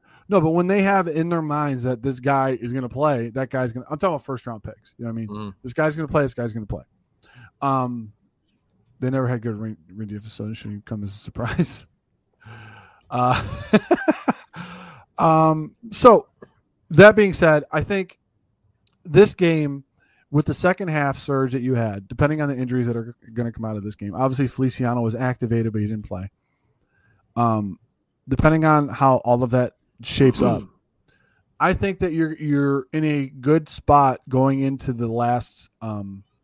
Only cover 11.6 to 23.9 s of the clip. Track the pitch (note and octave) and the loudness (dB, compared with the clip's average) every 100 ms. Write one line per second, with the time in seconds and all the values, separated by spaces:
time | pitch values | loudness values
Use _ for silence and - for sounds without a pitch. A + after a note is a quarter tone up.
11.6 | E3+ - - _ _ _ _ _ - A2 | -4 -6 -16 _ _ _ _ _ -20 -20
12.6 | A2 G#2 - _ _ B2+ B2 B2+ - - | -20 -20 -20 _ _ -2 0 0 -4 -10
13.6 | - G#3+ - - G5 - - - - - | 0 0 2 0 0 -2 -4 -6 -10 -20
14.6 | F3 - F3 D3+ _ - E3 D#3+ D#3+ D#3 | -18 -18 -20 -20 _ 0 4 6 4 2
15.6 | D3+ - A#3 G#3+ B3 G3 - _ - _ | -4 -12 -12 2 6 6 4 _ -20 _
16.6 | _ _ - D#3 G3+ G#3+ G3+ E3+ E3+ D3+ | _ _ 0 8 8 8 4 4 4 4
17.6 | C#3+ D#3 C#3+ G3 F3+ _ _ _ _ _ | 0 -4 -2 -4 -4 _ _ _ _ _
18.6 | _ _ _ _ - D3+ G#3 - F3 D#3+ | _ _ _ _ 2 6 6 4 2 2
19.6 | D3+ C#3 - _ _ _ _ C#3+ D#3 D3 | 0 -4 -12 _ _ _ _ 0 0 0
20.6 | F3+ F#3 F#3+ D#3 C#3+ C3+ - C#3 C3+ B2+ | 0 0 -2 -2 -2 -2 -2 -2 0 -2
21.6 | B2 B2 A2+ G2 G2 A#2+ D3 D#3 D3 B2+ | -2 0 -2 -4 -8 0 0 0 -2 -4
22.6 | B2+ B2+ A#2+ A#2 A2+ A#2+ - A2+ A#2 A2+ | -2 -2 -2 -4 -8 -14 -12 -6 -6 -6
23.6 | A2 G#2+ G2+ | -8 -6 -8